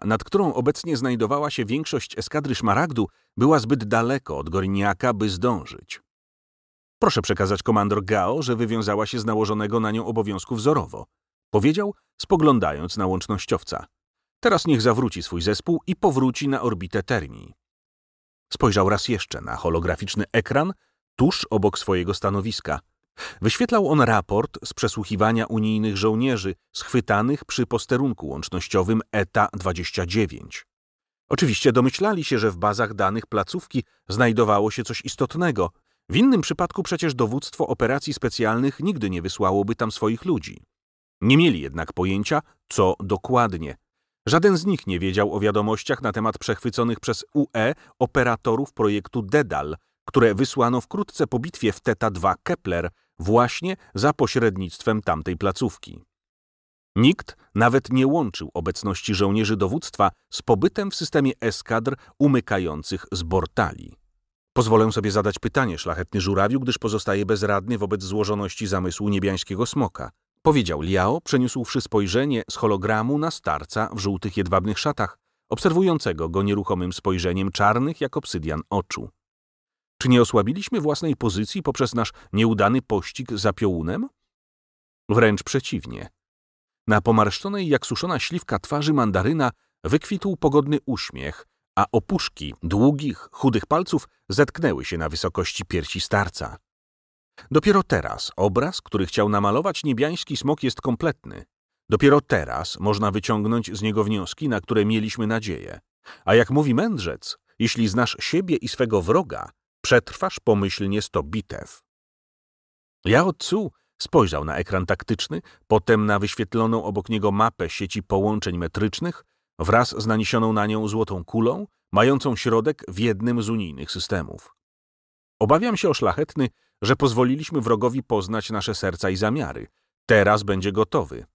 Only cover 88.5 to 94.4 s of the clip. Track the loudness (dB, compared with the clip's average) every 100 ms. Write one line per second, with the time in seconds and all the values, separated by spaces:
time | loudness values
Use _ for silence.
88.5 | -4 -2 -2 2 2 4 2 2 2 0
89.5 | -4 _ _ 0 0 0 -4 -4 0 4
90.5 | 4 2 -2 -2 -6 -6 -8 -10 -10 -18
91.5 | _ _ -2 2 0 0 -2 -2 -6 -10
92.5 | -6 -2 4 4 4 -4 -8 -14 -2 0
93.5 | 0 0 -2 0 -2 -4 _ -4 0